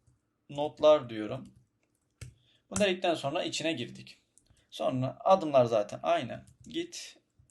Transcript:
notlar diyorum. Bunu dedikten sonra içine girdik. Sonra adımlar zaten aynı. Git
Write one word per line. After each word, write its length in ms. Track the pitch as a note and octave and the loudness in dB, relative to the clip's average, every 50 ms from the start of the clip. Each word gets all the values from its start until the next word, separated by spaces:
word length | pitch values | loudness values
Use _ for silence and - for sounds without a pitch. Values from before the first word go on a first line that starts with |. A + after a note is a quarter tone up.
| _ _ _ _ _ _ _ _ _ - | _ _ _ _ _ _ _ _ _ -12
notlar 600 | C#3+ C#3+ D3 D3+ - - D3+ D3+ D3+ D3 B2+ A2 | -6 -4 -4 -4 -2 4 6 6 6 6 4 -4
diyorum. 440 | A2+ G#2+ G#2+ G#2+ B2+ C3+ - - - _ _ _ _ _ _ _ _ _ _ _ _ - - - - _ _ _ _ _ _ - | -8 -8 -6 -6 -8 -10 -12 -18 -20 _ _ _ _ _ _ _ _ _ _ _ _ -18 -18 -18 -18 _ _ _ _ _ _ -6
Bunu 100 | G3 G3 | 0 0
dedikten 360 | G#3 F#3+ F#3 F#3 - F3 D#3 | 2 2 2 0 0 -2 -2
sonra 280 | D#3 - C#3 D3+ F3+ - | 0 -2 -4 -4 -2 -4
içine 300 | D#3+ - - D3+ E3 D#3+ | -4 -6 -4 -4 -4 -4
girdik. 440 | B2 A2+ F#2 F#2+ - - - - _ _ _ _ _ _ _ _ _ _ _ | -4 -6 -10 -12 -18 -18 -20 -20 _ _ _ _ _ _ _ _ _ _ _
Sonra 480 | - - - D#3+ C3 B2+ B2+ C3+ - - | -10 -4 -2 -2 0 0 -2 -4 -6 -2
adımlar 460 | - F#3 F#3+ F#3+ D#3+ D3+ C#3 C3 B2 | 4 4 4 4 4 4 6 6 6
zaten 340 | A2+ A#2 G#2 G#2 - - - - | 6 4 0 0 -2 -6 -6 -2
aynı. 420 | D#3+ E3+ D#3+ B2+ A2+ A#2 - - - _ _ - | 0 0 0 -2 -6 -10 -14 -14 -20 _ _ -20
Git 500 | A3+ A#3 E4 F4 F4 - - - - - _ _ _ _ _ - _ | -10 -8 -8 -8 -8 -12 -14 -16 -16 -18 _ _ _ _ _ -20 _